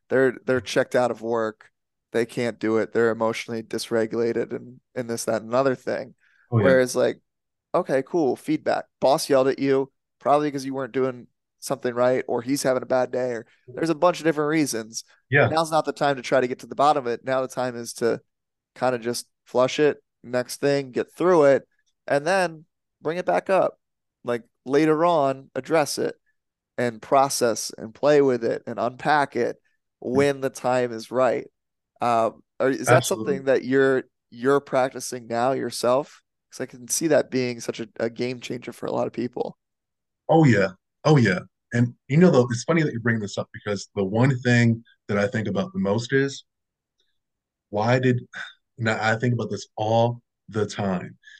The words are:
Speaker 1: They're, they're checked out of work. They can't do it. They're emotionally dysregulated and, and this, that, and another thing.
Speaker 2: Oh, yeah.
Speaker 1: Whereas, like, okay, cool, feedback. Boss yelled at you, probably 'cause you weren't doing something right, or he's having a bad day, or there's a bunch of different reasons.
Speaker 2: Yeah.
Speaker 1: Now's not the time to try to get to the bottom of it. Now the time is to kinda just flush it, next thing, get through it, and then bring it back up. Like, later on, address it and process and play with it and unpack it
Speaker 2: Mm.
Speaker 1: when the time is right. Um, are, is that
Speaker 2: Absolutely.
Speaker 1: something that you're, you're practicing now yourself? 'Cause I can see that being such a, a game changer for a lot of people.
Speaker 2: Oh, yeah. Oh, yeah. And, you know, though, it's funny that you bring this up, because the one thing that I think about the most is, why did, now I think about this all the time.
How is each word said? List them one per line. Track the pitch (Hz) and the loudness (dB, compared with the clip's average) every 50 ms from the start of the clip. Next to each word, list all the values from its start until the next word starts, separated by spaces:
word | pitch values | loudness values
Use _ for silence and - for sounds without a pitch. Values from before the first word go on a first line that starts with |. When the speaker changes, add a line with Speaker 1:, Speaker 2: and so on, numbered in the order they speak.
| _ - | _ -2
Speaker 1:
They're, | 120 131 135 127 110 - - | 2 2 2 2 0 -2 -4
they're | 131 127 127 | -2 -2 -2
checked | - - - 143 123 - - | -2 -2 -2 -2 0 0 0
out | 123 123 117 | 0 0 0
of | 113 110 113 | -2 -4 -6
work. | 113 120 113 110 110 107 _ - _ _ _ _ _ _ _ _ _ - | -4 -2 -2 -2 -4 -6 _ -18 _ _ _ _ _ _ _ _ _ -4
They | 117 120 | -4 -4
can't | - - 135 120 117 107 - | -4 -4 -4 -4 -4 -4 -4
do | 107 110 110 110 | -2 0 0 0
it. | 104 - - | 0 0 0
They're | 113 117 113 | 2 2 2
emotionally | 113 113 113 110 113 - - - 117 113 113 | 2 0 -2 -2 -2 -4 -8 -10 -10 -10 -8
dysregulated | - - 113 - - 117 113 110 110 113 117 117 117 113 117 117 - 120 | -8 -8 -8 -6 -2 0 0 0 0 -2 -2 -2 -2 -2 -2 -4 -6 -8
and, | 120 120 123 123 - _ _ - | -12 -12 -14 -20 -20 _ _ -10
and | 127 120 117 | -10 -8 -6
this, | 117 117 - | -8 -6 -4
that, | 113 113 107 110 | -4 -4 -4 -4
and | 110 | -2
another | 120 131 135 135 123 | -2 0 0 0 0
thing. | - - - 113 - 123 123 - _ _ _ _ _ _ _ | -4 -4 -6 -6 -6 -8 -12 -16 _ _ _ _ _ _ _
Speaker 2:
Oh, | 120 113 | 0 2
yeah. | 104 | 4
Speaker 1:
Whereas, | 135 131 127 127 123 127 | 4 4 4 2 2 0
like, | 123 120 117 131 - _ _ _ _ _ _ _ _ _ _ - | 0 0 0 -2 -4 _ _ _ _ _ _ _ _ _ _ -4
okay, | 170 180 - 147 135 135 | -4 -2 0 -2 -2 -2
cool, | - - 175 156 123 117 | -2 0 0 0 0 0
feedback. | - - - 156 147 - - - - - _ _ - | -2 -4 -4 -4 -2 -2 -2 -4 -4 -4 _ _ 0
Boss | - 131 147 160 - - | 2 2 2 2 2 2
yelled | 139 131 131 139 | 2 4 4 2
at | - - | 0 0
you, | 139 139 135 135 135 135 _ _ _ _ _ _ | 0 0 2 0 0 -4 _ _ _ _ _ _
probably | - 120 143 147 151 147 | 0 2 2 2 2 0
'cause | 135 139 131 | -4 -6 -6
you | 135 131 | -8 -8
weren't | 135 135 117 113 | -8 -8 -6 -2
doing | 135 131 131 123 123 113 - _ _ _ _ _ _ | -2 -2 -2 -2 -6 -14 -20 _ _ _ _ _ _
something | - - 139 131 - 127 117 | -8 -8 -6 -4 -4 -4 0
right, | 120 123 127 131 127 - - | 2 2 2 2 0 -2 -2
or | 123 120 117 | -4 -4 -4
he's | 127 143 139 - | -4 -4 -2 0
having | 135 127 127 123 | 0 -2 -2 -2
a | |
bad | 127 131 127 127 123 | 0 0 0 0 0
day, | 127 123 127 127 120 | -2 -4 -4 -4 -6
or | 110 - _ _ _ _ | -8 -10 _ _ _ _
there's | - 117 - 165 160 | -16 -8 -4 -2 -2
a | 160 | 0
bunch | 143 170 180 170 160 | 2 2 2 2 2
of | 151 | 0
different | 160 147 151 151 147 | 0 0 0 0 0
reasons. | 160 160 147 123 117 113 110 110 117 - - _ _ _ _ - | 0 0 0 0 -2 -6 -8 -10 -12 -14 -14 _ _ _ _ -2
Speaker 2:
Yeah. | 131 147 127 123 | 2 2 2 2
Speaker 1:
Now's | 151 160 165 156 165 | 2 0 0 0 0
not | 156 - | 0 0
the | 139 - | -2 -2
time | - 151 143 139 | -2 0 0 0
to | 127 117 | -2 -2
try | - 147 131 | 0 2 2
to | 127 | 2
get | 123 127 - | 0 -2 -6
to | - | -10
the | 117 120 | -8 -2
bottom | 117 139 151 147 147 123 | 2 4 4 4 2 0
of | 120 117 | -4 -6
it. | - - | -6 -4
Now | 131 131 131 131 | -4 -2 -2 -2
the | 127 | -4
time | - 135 127 127 120 | -4 -4 -4 -4 -6
is | 120 117 113 - | -8 -10 -12 -6
to | - - 117 117 127 - _ _ _ _ _ _ _ _ _ - | -2 0 0 0 -2 -6 _ _ _ _ _ _ _ _ _ -8
kinda | - 123 127 127 120 | -2 -2 0 0 -2
just | 110 120 120 - - _ _ _ _ | -2 -4 -6 -6 -8 _ _ _ _
flush | _ - 123 127 131 - - | _ 0 2 2 2 2 2
it, | 151 143 - - _ _ _ _ - | 2 2 2 0 _ _ _ _ -12
next | 117 123 123 123 - - - | -6 -4 -4 -4 -6 -6 -2
thing, | 139 143 139 139 139 127 117 | 0 0 0 0 -2 -4 -4
get | 117 - - _ | -4 -4 -4 _
through | - 165 180 185 160 143 | -2 2 4 6 6 8
it, | 139 135 113 - _ _ _ _ _ _ _ _ | 6 6 4 2 _ _ _ _ _ _ _ _
and | - 139 143 143 | -2 -2 0 0
then | 165 196 190 180 165 160 156 156 _ _ _ _ _ _ _ - | 0 0 0 0 -2 -4 -8 -20 _ _ _ _ _ _ _ -6
bring | 151 165 180 | -6 -6 -4
it | 175 | -2
back | - 175 180 - - | -2 -2 -2 0 0
up. | 190 175 143 - - _ _ _ _ _ _ _ _ _ - | 2 2 2 0 -2 _ _ _ _ _ _ _ _ _ -6
Like, | 120 120 117 - _ _ _ - | -4 -4 -4 -6 _ _ _ -4
later | 127 135 147 160 156 156 151 170 | 0 2 4 4 4 4 2 2
on, | 175 170 151 139 135 135 135 139 - - | 2 2 2 2 0 -2 -4 -10 -12 -10
address | 135 131 - 156 160 143 - - - | -10 -4 0 0 0 0 0 -2 -4
it | - - - _ _ _ _ _ _ _ _ _ _ _ _ - | -4 -4 -6 _ _ _ _ _ _ _ _ _ _ _ _ -4
and | 123 120 113 107 - | -4 -4 -4 -6 -2
process | - 143 135 135 139 - - 127 117 107 - - - - | 2 4 4 4 2 2 0 0 0 0 -2 -6 -10 -12
and | - - 113 110 | -12 -14 -14 -8
play | - - 147 151 143 143 | -2 2 4 4 6 4
with | 135 123 117 117 | 4 2 0 -2
it | 120 110 107 - | -2 -4 -4 -6
and | 123 113 101 | -10 -6 -4
unpack | 107 123 127 127 - 147 151 147 139 - - | -4 -4 -6 -4 -2 0 2 2 0 0 -2
it | 123 117 117 - _ _ _ _ _ _ _ _ _ - | -4 -4 -4 -4 _ _ _ _ _ _ _ _ _ -8
Speaker 2:
Mm. | 113 127 | -2 0
Speaker 1:
when | 135 143 143 139 135 135 | 2 2 2 0 -2 -4
the | 131 | -6
time | - - - 123 127 127 123 120 113 | -6 -4 -2 -2 0 0 0 -2 -4
is | 113 110 - | -8 -10 -6
right. | 120 127 131 117 117 123 - - _ _ _ _ _ _ _ _ _ - 117 | -2 0 2 2 0 -2 -6 -10 _ _ _ _ _ _ _ _ _ -4 -2
Um, | 120 117 113 113 107 - - _ _ _ - | 0 2 2 2 0 -2 -6 _ _ _ -2
are, | 120 135 | 0 0
is | 135 - 123 | 0 0 2
that | 123 120 131 | 4 4 4
Speaker 2:
Absolutely. | - - - 110 110 147 139 | 4 0 -4 -4 -4 -4 -4
Speaker 1:
something | 135 135 | -2 0
that | 135 127 - - | 0 0 0 0
you're, | 127 135 135 135 135 131 131 - _ _ _ _ _ | 0 2 2 2 2 2 0 -4 _ _ _ _ _
you're | 120 120 120 135 143 139 | -12 -4 0 2 2 2
practicing | 139 - 143 131 127 135 - 123 - - 127 127 117 | 0 -2 -2 -2 -2 -2 -4 -8 -12 -10 -12 -12 -8
now | 110 117 117 120 131 135 | -6 -2 0 0 0 0
yourself? | 127 117 120 - - - 120 127 139 151 - - - _ _ _ _ _ _ - | -2 -4 -6 -4 -2 0 2 2 2 0 -4 -10 -20 _ _ _ _ _ _ -14
'Cause | - | -12
I | 127 | -12
can | - - 123 123 123 | -12 -14 -14 -10 -6
see | - - 160 156 | -4 -2 0 2
that | 143 - - - | 4 2 2 2
being | 127 131 127 123 120 117 | -2 -2 -2 -2 -4 -8
such | - - - - | -8 -10 -8 -8
a, | 117 107 _ - | -10 -10 _ -4
a | 113 117 | -4 -4
game | 120 120 120 123 127 120 | -4 -4 -6 -6 -6 -8
changer | - - 127 123 - 123 117 | -10 -10 -12 -10 -12 -14 -14
for | - - | -10 -8
a | - 123 | -6 -4
lot | 123 123 | -4 -4
of | 123 - | -4 -4
people. | 113 120 123 - - - - - _ _ _ _ _ _ _ _ _ _ _ _ _ _ - | -4 -6 -4 -4 -6 -8 -8 -10 _ _ _ _ _ _ _ _ _ _ _ _ _ _ 2
Speaker 2:
Oh, | 156 165 160 | 4 6 6
yeah. | 131 107 98 92 87 - _ _ _ _ _ - | 6 6 4 2 0 -2 _ _ _ _ _ 2
Oh, | 151 156 | 4 4
yeah. | 135 113 98 90 90 - - _ _ _ - - | 6 6 4 2 0 -4 -10 _ _ _ -4 0
And, | 120 120 120 - _ _ - | 0 0 0 -2 _ _ -2
you | 135 160 | 2 4
know, | 185 170 | 6 6
though, | 151 127 120 123 | 6 4 4 2
it's | 117 120 - | 0 -4 -2
funny | - 165 170 151 | -2 0 0 0
that | - - | -2 -2
you | 110 | -4
bring | 110 120 113 110 | -2 -2 -2 -2
this | 104 98 - 110 | -4 -6 -8 -8
up, | 101 - - | -10 -10 -12
because | 101 - 104 101 98 - - - | -12 -8 -6 -6 -6 -8 -8 -6
the | 101 98 | -4 -4
one | 95 104 117 131 143 131 123 | -2 0 2 2 2 0 0
thing | - 123 120 120 117 117 113 113 - _ _ _ _ - | 0 2 4 4 4 4 2 0 -4 _ _ _ _ -4
that | 101 101 | -2 0
I | 101 | 0
think | 101 - 110 101 98 | -2 -2 -4 -4 -4
about | 95 101 92 - - | -4 -4 -4 -6 -4
the | 98 | -4
most | 95 98 104 117 120 - 135 | -2 -2 -2 -2 -2 -2 0
is, | 135 139 139 - - - _ _ _ _ _ _ _ _ _ _ _ _ _ _ _ _ _ _ _ _ _ _ _ _ _ | 0 0 -2 -4 -10 -18 _ _ _ _ _ _ _ _ _ _ _ _ _ _ _ _ _ _ _ _ _ _ _ _ _
why | 101 104 107 120 127 131 | -4 -2 0 2 2 2
did, | 127 127 123 123 - - - - - - - _ _ _ _ - | 4 2 0 0 -2 -10 -16 -16 -16 -16 -18 _ _ _ _ -6
now | 113 113 110 101 | -2 -2 -2 0
I | 107 110 113 | 0 0 0
think | 113 123 123 120 | 0 0 0 0
about | 120 107 95 | -2 -2 -4
this | 101 95 - - _ | -8 -8 -10 -10 _
all | - 110 110 113 117 117 120 120 117 _ _ _ _ _ - | -6 -2 0 2 2 2 2 0 -4 _ _ _ _ _ -8
the | 101 110 104 | -4 -4 -4
time. | - - - 104 98 92 87 - - - _ _ - - - | -4 -4 -4 -4 -2 -2 -4 -6 -8 -16 _ _ -20 -20 -10